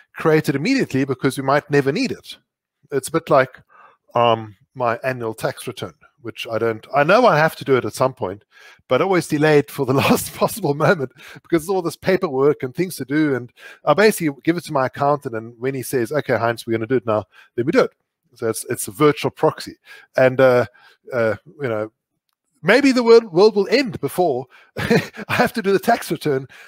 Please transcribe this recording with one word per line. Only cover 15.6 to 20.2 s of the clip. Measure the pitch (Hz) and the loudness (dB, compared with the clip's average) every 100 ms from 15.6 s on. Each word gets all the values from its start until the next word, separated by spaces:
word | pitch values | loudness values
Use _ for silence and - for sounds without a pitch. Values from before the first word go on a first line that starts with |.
| 127 | -6
he | 135 | -6
says, | 113 131 113 | -4 -4 -2
"Okay, | 147 - 113 | -4 -2 0
Heinz, | 117 113 - | 0 -4 -4
we're | |
gonna | 113 113 | -4 -2
do | 131 | -2
it | - | 0
now," | 107 - _ - - | -2 -4 _ -10 -6
then | 123 | -2
we | |
do | 240 | 0
it. | 135 _ _ _ _ _ | 0 _ _ _ _ _
So | 113 | -4
it's, | 110 - | -4 -6
it's | 117 - | -8 -8
a | |
virtual | 95 147 143 131 | 0 2 2 -4
proxy. | - 156 - - - _ - - | 0 -2 -2 -10 -18 _ -20 -6
And, | - | 2